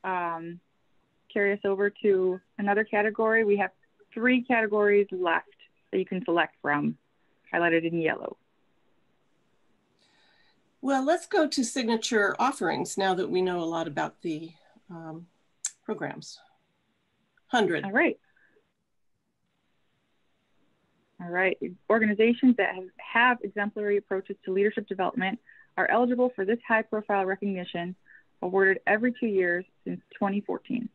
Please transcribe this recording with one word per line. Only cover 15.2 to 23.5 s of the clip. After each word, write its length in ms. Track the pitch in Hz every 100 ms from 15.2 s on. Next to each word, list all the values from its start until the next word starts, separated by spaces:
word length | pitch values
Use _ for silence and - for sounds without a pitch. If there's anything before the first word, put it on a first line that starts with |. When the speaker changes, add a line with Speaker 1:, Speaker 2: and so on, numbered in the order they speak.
| 175 _ _ _ - -
Speaker 2:
programs. 540 | - 214 160 - - - _ _ _ _ _ _ _ _ _ _ _
Hundred. 360 | 240 202 -
Speaker 1:
All 80 | 202
right. 260 | 220 311 - _ _ _ _ _ _ _ _ _ _ _ _ _ _ _ _ _ _ _ _ _ _ _ _ _ _ _ _ _ _
All 80 | 175
right. 300 | 175 190 - - 180 _
Organizations 680 | 226 220 208 226 240 254 240
that 180 | 185
have, 100 | 185 185 -
have 420 | - 233 247 240
exemplary 560 | 202